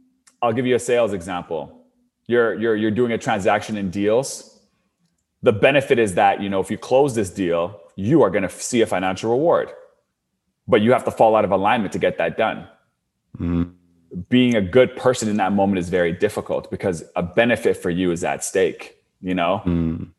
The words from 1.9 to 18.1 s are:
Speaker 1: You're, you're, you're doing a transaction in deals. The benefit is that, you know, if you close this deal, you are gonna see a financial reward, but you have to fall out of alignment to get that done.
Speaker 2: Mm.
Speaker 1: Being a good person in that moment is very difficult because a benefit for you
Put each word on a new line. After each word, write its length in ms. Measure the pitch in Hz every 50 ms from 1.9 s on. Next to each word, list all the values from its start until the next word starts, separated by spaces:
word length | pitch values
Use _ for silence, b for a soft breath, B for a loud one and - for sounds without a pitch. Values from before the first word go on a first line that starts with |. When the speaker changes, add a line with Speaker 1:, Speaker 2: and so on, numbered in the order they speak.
| _ _ _ _ _ _ _
Speaker 1:
You're, 300 | - 117 120 117 110 92
you're, 200 | 101 113 117 110
you're 140 | 107 110 110
doing 220 | 104 120 123 117
a 80 | 113 101
transaction 580 | - 127 113 104 90 107 104 107 - - 107 104
in 140 | 98 92
deals. 680 | 87 101 101 104 110 127 139 - - - - - _ _ _ _ _ _ _ _ _ _ _ _ _ _ _ _ _ _ -
The 100 | 127 113
benefit 460 | 101 - 135 147 - - - 131 117
is 160 | 113 101 87
that, 260 | 113 104 98 92 -
you 80 | 101 98
know, 100 | 98 95
if 120 | 92 -
you 60 | 107 -
close 340 | - - 127 135 147 143 113
this 160 | 113 101 90
deal, 500 | - 104 95 85 82 85 85 90 107 - - - _
you 280 | - 95 117 165 151 117
are 80 | 95
gonna 180 | 87 101 95 -
see 320 | - - - - 123 117
a 60 | 110 -
financial 420 | 104 90 92 92 92 90 - 113
reward, 420 | 120 131 160 170 131 85 - - - - - _ _ _ _ _ _ _ _ _ _ _ _ _ _ _ _ -
but 140 | 123 107
you 100 | 104 117
have 120 | 127 117 -
to 60 | 110
fall 240 | - - 123 110 110
out 100 | 107 101
of 60 | 92
alignment 420 | 98 95 98 107 120 120 98 85 -
to 60 | 95
get 180 | 90 90 - -
that 180 | 82 85 -
done. 320 | - 113 104 - - 82 - _ _ _ _ _ _ _ _ _ _ _ _ _ -
Speaker 2:
Mm. 340 | 87 87 87 85 87 87 90 _ _ _ _ _ _ _ - 90 92 -
Speaker 1:
Being 260 | 123 123 127 123 120
a 60 | 107
good 340 | 98 87 87 127 127 - -
person 340 | - - 127 123 - 113 107
in 80 | 104 107
that 140 | 95 95 101
moment 240 | 101 98 101 98 92
is 120 | 87 87
very 240 | 92 90 87 85 85
difficult 580 | - 104 107 - 107 - - 78 65 - -
because 320 | - - - 98 87 78 - - -
a 60 | 87
benefit 560 | 87 87 - - 117 120 113 - - 101 92 -
for 140 | - 92
you 200 | 85 90 92 87